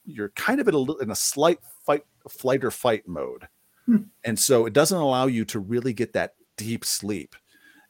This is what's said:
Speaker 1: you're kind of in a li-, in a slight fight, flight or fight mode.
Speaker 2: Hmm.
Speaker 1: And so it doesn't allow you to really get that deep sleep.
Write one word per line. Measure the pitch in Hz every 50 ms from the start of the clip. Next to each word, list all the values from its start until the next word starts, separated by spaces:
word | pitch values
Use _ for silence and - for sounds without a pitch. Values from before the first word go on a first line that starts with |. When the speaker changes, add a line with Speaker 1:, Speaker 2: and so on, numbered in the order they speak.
| _
Speaker 1:
you're | - 147 113 104 101
kind | - - - - 247 285
of | 277 226
in | 175
a | 147
li-, | 131 131 160 -
in | 131 107
a | 101
slight | - - - - 139 147 165 175 - - - - - -
fight, | - 147 147 - _ _ _ - 135
flight | - - - 127 131 139 131
or | 113
fight | - - - 123 113 104 - -
mode. | 87 76 67 64 62 62 - - _ _ _ _ _ _ _
Speaker 2:
Hmm. | - 233 202 - - _ _ -
Speaker 1:
And | 117 110 101
so | - - 135 120 113
it | 113 107
doesn't | 139 147 147 196 180
allow | 156 139 131 127 131 135
you | 127 113 110
to | - - 110
really | 95 95 113 120 117 131 117
get | 104 117 - -
that | 104 85 - _ _ _ _ _ -
deep | 104 113 117 110 -
sleep. | - - - - 101 104 90 69 - - - _ _ _ _ _ - - _ _